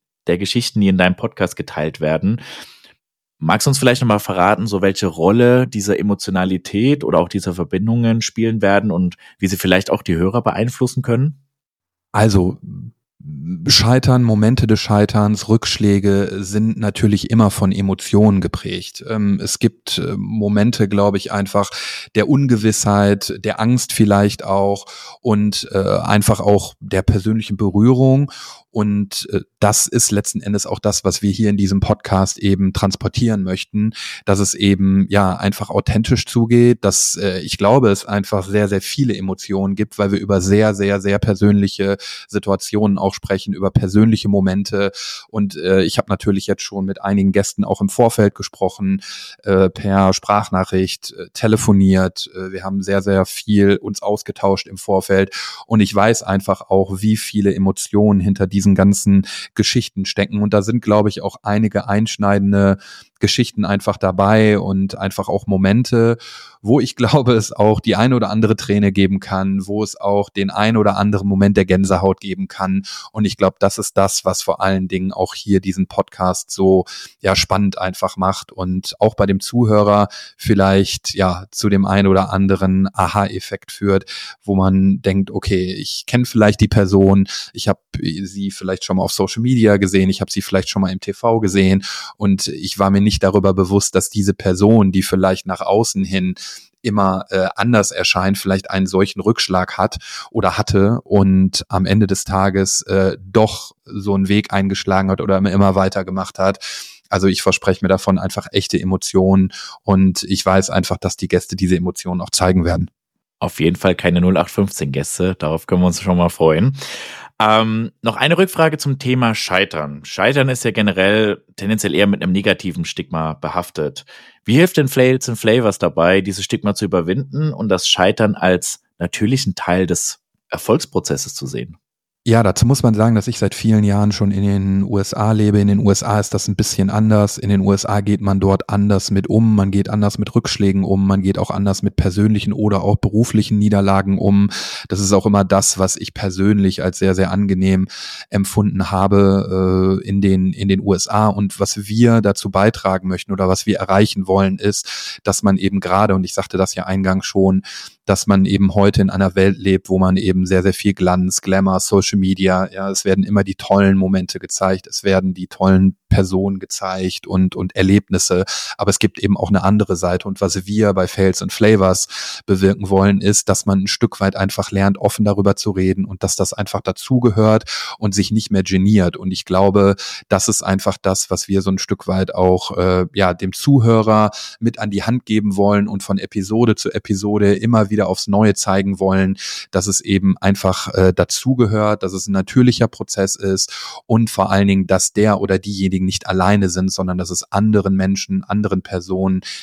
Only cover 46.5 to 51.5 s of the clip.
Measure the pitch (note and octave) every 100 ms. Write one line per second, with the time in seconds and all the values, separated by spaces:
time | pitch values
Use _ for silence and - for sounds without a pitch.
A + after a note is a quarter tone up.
46.5 | G2 - G2+ F#2+ G2 G2 G2+ G2 G2 G2+
47.5 | - G2+ - G2+ - A#2 - G2+ - A2
48.5 | - F#2 - G2 G2 - - - - G2+
49.5 | F#2+ F#2 - G2+ G2 F#2+ F#2+ - G#2 G2+
50.5 | F#2 F#2+ F#2 F#2 - - - - - A2